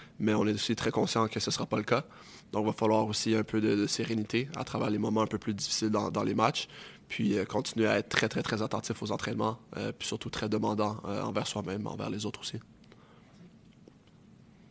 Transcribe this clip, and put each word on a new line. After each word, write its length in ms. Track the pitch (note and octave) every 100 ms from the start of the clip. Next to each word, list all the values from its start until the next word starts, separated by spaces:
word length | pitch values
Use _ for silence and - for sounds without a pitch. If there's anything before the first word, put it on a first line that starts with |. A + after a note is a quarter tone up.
| - -
mais 160 | G#2+
on 140 | G#2+ G#2
est 60 |
aussi 240 | G#2+ - A2+
très 140 | A2+
conscient 360 | A2 - A#2 A2
que 140 | A2+
ce 100 | -
sera 140 | - -
pas 120 | -
le 60 |
cas. 220 | A2 B2 - - - - -
Donc, 100 | G#2
il 40 | G#2+
va 60 |
falloir 320 | G#2+ A2 A2 A2
aussi 300 | G#2 A2+ A2
un 80 |
peu 160 | G#2 A2
de, 160 | A2 G#2
de 120 | G2+
sérénité 600 | - A2 A2+ G#2 A#2 C3+ -
à 80 |
travers 260 | - A2 A#2
les 100 | G#2+
moments 240 | A2 G#2+
un 40 | G#2+
peu 120 | G#2
plus 140 | -
difficiles 360 | G2+ - - A2
dans, 200 | G#2+ G2+
dans 140 | G#2
les 120 | G#2+ G#2+
matchs, 340 | A2+ - - - - - -
puis, 280 | - G#2 G2+
euh, 60 |
continuer 440 | F#2+ G#2 - A2+ G#2+
à 100 | G#2+
être 100 | -
très, 220 | - A2
très, 140 | -
très 180 | - A2
attentif 420 | A2 G#2 - A2+
aux 80 | G#2+
entraînements, 480 | G#2+ A2+ A2 A2 A2 - -
euh, 160 | G#2+
puis 160 | - -
surtout 220 | A2+ -
très 180 | - G#2+
demandant, 540 | G#2+ A2 G#2 G#2 A2 F#2
euh, 160 | G2+
envers 260 | G#2+ G#2 -
soi-même, 380 | G#2+ F2+ G2+ G#2+
envers 240 | G2+ G#2
les 160 | G#2+ G#2
autres 140 | -
aussi. 200 | - A#2 - - - - - - - - - - - - - - - - - - - - -